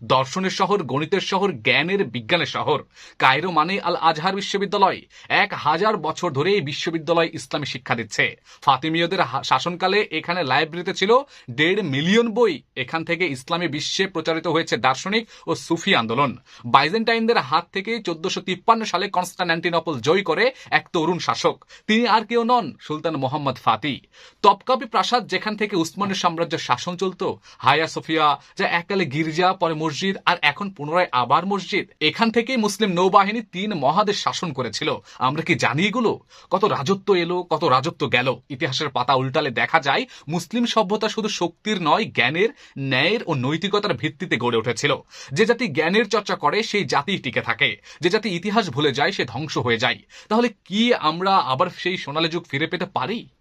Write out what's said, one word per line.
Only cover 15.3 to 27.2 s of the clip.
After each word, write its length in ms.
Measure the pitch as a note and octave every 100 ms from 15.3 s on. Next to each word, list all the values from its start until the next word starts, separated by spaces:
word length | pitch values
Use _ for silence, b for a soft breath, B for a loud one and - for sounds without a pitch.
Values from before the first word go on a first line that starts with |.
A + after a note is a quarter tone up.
| B -
ও 80 |
সুফি 400 | D#3+ - E3 G3
আন্দোলন। 420 | E3 A2+ A#2 C#3 G2+ _ B A#2+
বাইজেন্টাইনদের 720 | C3+ D3+ G#3+ A3+ A3+ A3+ A3+
হাত 300 | C3 D#3 -
থেকে 300 | F#3+ G3 A#3
চোদ্দশো 380 | - E3 F3+ F#3
তিপ্পান্ন 440 | F#3 F3+ - A#3
সালে 240 | G#3+ F3 G3+
কনস্টান্টিনোপল 920 | F#3 F3+ - F3+ E3 F3 E3+ E3 C#3+
জয় 220 | A2+ F#3
করে 300 | F#3+ D#3+ A#3+ C4 B
এক 180 | D#3 -
তরুণ 260 | F3 D#3+ F3
শাসক, 460 | - A#2 E3+ - _ B -
তিনি 200 | G#3+ A#3+
আর 180 | G#3+
কেউ 200 | G#3+ A#3
নন, 280 | A#3 B3 E3+ -
সুলতান 360 | - D3+ E3 D3+
মোহাম্মদ 400 | C3 D3 C#3 B2
ফাতি। 440 | - A2 - A2+ _ B B B
তপকাপি 420 | G3+ G3 - B3+
প্রাসাদ, 420 | C4 - F#3+ B3 F#3
যেখান 300 | F#3 G#3+ G#3+
থেকে 200 | G#3+ G3+
উসমানীয় 380 | D#3+ - G3
সাম্রাজ্যের 440 | F#3+ F3+ E3 E3 D#3
শাসন 380 | - C3+ - F3+
চলত, 360 | F#3+ F3+